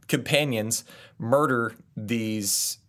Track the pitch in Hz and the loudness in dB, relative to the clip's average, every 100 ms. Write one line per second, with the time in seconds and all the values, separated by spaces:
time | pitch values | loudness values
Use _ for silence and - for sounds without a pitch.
0 | - 139 120 143 147 113 107 - - - | -2 -2 2 2 2 -2 -2 -4 -6 -20
1 | - - 113 135 147 123 117 - - - | -20 -8 2 4 4 2 0 -6 -14 -12
2 | 107 117 110 110 98 - - - | -4 -2 -2 -2 -2 -2 -2 -6